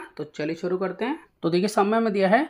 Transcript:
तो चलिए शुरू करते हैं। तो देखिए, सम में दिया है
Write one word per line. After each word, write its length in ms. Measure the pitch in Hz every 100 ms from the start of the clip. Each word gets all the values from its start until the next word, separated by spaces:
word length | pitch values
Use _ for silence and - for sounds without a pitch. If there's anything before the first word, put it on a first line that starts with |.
| - -
तो 60 | 147
चलिए 300 | - 156 165
शुरू 220 | 180 180
करते 280 | 185 175 233
हैं। 120 | 320 - _
तो 60 | 170
देखिए, 180 | 175 202
सम 280 | - 202 226
में 160 | 226
दिया 160 | 196 190
है 140 | 233 320